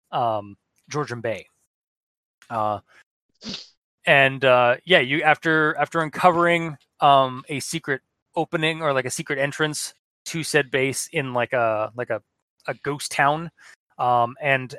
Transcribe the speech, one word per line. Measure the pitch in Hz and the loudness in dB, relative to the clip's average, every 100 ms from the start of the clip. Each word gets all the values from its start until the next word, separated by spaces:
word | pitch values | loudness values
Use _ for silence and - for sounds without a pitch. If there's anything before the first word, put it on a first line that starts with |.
| _ | _
um, | 151 120 107 101 101 _ _ _ | -2 0 -2 -6 -18 _ _ _
Georgian | 147 123 120 | -8 -6 -6
Bay. | 113 95 - _ _ _ _ _ _ _ _ _ - | -6 -6 -10 _ _ _ _ _ _ _ _ _ -8
Uh, | 117 107 101 - _ _ _ _ _ - - - _ _ _ 175 | -4 -2 -4 -10 _ _ _ _ _ -14 -14 -16 _ _ _ 4
and, | 143 135 135 | 6 4 4
uh, | 135 123 123 127 | 4 6 4 0
yeah, | 170 180 | 2 2
you, | 127 139 | 2 2
after, | 151 147 165 160 151 147 | 2 2 2 2 0 0
after | 147 165 | -2 -2
uncovering, | 156 - 180 170 170 170 165 143 _ _ | -4 2 2 4 2 2 -2 -10 _ _
um, | 147 135 131 127 - | 4 6 4 -4 -10
a | 139 | -8
secret | - 170 - 131 - _ _ 170 | -6 -6 -4 -6 -8 _ _ -6
opening | 156 170 156 160 | -4 -2 -2 0
or, | 156 | 0
like, | 135 127 | 0 -2
a | |
secret | - 156 139 | -6 -6 -4
entrance | 143 - 156 143 - - _ _ - | -4 -2 -2 -2 -10 -14 _ _ -10
to | 165 | -8
said | 143 151 127 | 0 0 0
base | 135 135 127 - | 0 -2 -4 -6
in, | 160 131 | -6 -4
like, | 123 117 | -2 -2
a, | 127 113 107 107 117 | 0 0 0 -4 -6
like, | 120 | -6
a, | 107 - _ _ _ - | -6 -8 _ _ _ -12
a | 131 | -8
ghost | 139 147 - | -8 -8 -4
town, | - 143 156 170 - - - _ - | 0 2 0 -6 -16 -20 -20 _ -4
um, | 123 123 120 127 | 0 2 0 -2
and, | 147 135 127 | 0 0 -2